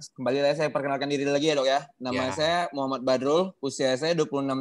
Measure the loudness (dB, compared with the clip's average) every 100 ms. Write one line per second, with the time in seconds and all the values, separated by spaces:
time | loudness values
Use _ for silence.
0 | -14 -6 -2 2 2 2 0 -2 -2 -2
1 | -2 0 2 2 2 2 2 0 -2 -10
2 | -4 -2 -2 0 0 0 -2 -2 -2 -2
3 | 0 2 4 2 0 -4 -8 -2 0 0
4 | 0 0 0 -2 -2 -2